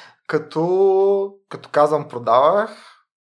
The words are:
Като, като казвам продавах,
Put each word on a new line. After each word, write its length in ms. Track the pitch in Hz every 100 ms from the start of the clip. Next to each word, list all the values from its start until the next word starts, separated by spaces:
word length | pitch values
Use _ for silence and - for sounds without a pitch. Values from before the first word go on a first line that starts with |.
| - _ -
Като, 1040 | 151 156 156 170 185 196 190 196 196 196 - -
като 200 | - -
казвам 380 | 147 151 151 147
продавах, 920 | 120 113 123 151 202 220 - - _ _ _